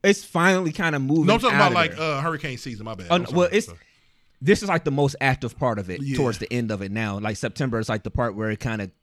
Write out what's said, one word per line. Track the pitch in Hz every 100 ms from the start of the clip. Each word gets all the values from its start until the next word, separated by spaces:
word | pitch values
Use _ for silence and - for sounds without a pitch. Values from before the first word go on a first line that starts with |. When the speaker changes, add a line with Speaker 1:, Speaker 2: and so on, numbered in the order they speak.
Speaker 1:
it's | 196 196
finally | - 170 180 185 175
kinda | 156 170 147
moving | 135 160 160
Speaker 2:
No, |
I'm | 226
talking | 247 139
Speaker 1:
out | 147
Speaker 2:
about, |
Speaker 1:
of |
Speaker 2:
like, | 175 165 165
Speaker 1:
there. | 160 139
Speaker 2:
uh, |
hurricane | 160 156 151 123
season. | 139 107 113
My | 104
bad. | 90
Speaker 1:
Oh, | 180
Speaker 2:
I'm |
Speaker 1:
no, | -
Speaker 2:
sorry. | 170
Speaker 1:
well, | 175
it's, | 202 -
Speaker 2:
Sorry. | 85 _ _ _ _ _ _
Speaker 1:
this | 135 202
is, | 202
like, | 170 156
the |
most | 139 143 -
active | 135 123 120 -
part | 127 107
of | 92
it | 87
Speaker 2:
Yeah. | 139 135
Speaker 1:
towards | 131 104
the | -
end | 123 113
of | 104
it | 98
now. | 107 110 98
Like, | 107 107
September | 117 - 135 113
is, | 110
like, | 110
the | -
part | - 120 101
where | 110
it | 107
kinda | 123 110 95 _